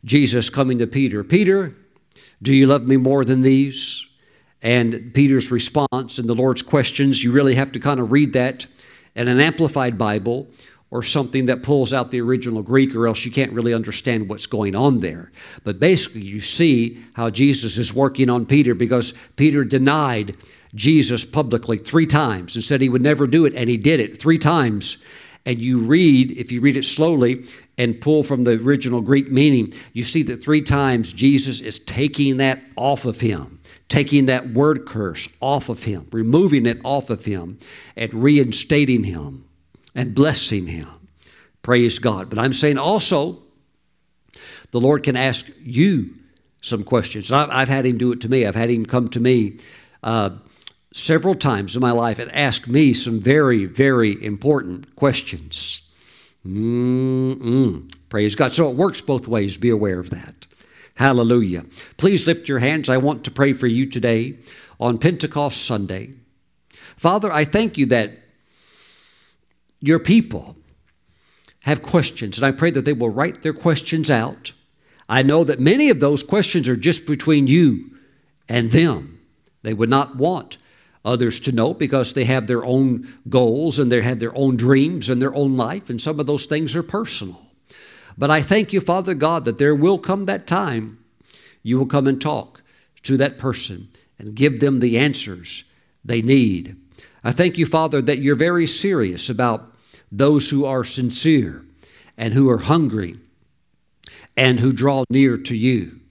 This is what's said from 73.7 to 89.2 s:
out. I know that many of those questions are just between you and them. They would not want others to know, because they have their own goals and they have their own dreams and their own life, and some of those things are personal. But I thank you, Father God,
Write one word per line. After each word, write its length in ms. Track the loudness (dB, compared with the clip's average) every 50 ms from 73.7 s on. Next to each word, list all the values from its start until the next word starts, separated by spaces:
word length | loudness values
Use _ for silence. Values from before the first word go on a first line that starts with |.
| 0 0 -2 -4 -4 -2 0 2
out. 400 | 0 0 0 -4 -8 -12 _ -18 -20 _ _ _ _ _ _ _ _ _ _ _
I 140 | 0 2
know 240 | 4 4 4 4 4
that 160 | 2 0 2
many 280 | 4 4 4 6 4 4
of 120 | 4 4
those 200 | 2 2 2 0
questions 460 | -2 -2 0 0 0 0 0 -2 0 0
are 80 | -2
just 320 | 0 0 0 0 0 -2 -4
between 400 | -4 -2 2 2 2 4 4 4
you 500 | 6 6 6 4 4 0 -4 -12 -20 _ _ _ _ _ _ _ _ _ _ -4
and 220 | -2 -2 0 4
them. 500 | 4 4 4 4 0 -2 -8 -14 -20 -20 _ _ _ _ _ _ _ _
They 120 | _ -6 -2
would 160 | -2 0 2
not 280 | 2 2 0 0 -4 -4
want 400 | -2 -2 -2 -4 -8 -12 -20 -20 _ _ _ _ _ _ _ _ _
others 340 | -2 -2 0 0 -2 -2 -4
to 140 | -6 -4 0
know, 200 | 0 0 0 0
because 380 | -2 -4 -2 0 0 -2 -2
they 140 | -2 -2 0
have 220 | 0 0 -2 -2 -2
their 180 | -4 -2 -2
own 420 | 0 0 2 2 2 0 -2 -6 -12 -20 -18 _ 0
goals 500 | 2 4 4 4 2 0 0 -2 0 0
and 100 | 2 2
they 120 | 2 2
have 180 | 2 0 -2 -4
their 180 | -6 -6 -4 0
own 200 | 0 0 2 2
dreams 520 | 4 4 6 4 4 2 0 -4 -4 -2
and 120 | -2 0
their 120 | 0 -2 0
own 220 | 0 0 0 0
life, 340 | 0 -2 -2 -4 -8 -10 -10
and 120 | -8 -6
some 180 | -6 -6 -4 -4
of 60 | -2
those 200 | -2 -2 -4 -2
things 300 | -4 -4 -4 -4 -4 -4
are 80 | -6 -6
personal. 560 | -4 -6 -6 -6 -6 -8 -10 -10 -12 -14 -18 _ _ _ _ _ _ -20 -20 -20 -20 -20 -20 _ -20 -8 -4
But 120 | 0 2
I 120 | 2 2
thank 320 | 2 2 0 0 0 0 -2
you, 80 | -4
Father 320 | -2 0 -2 -2 -2 -4 -4
God, 320 | -2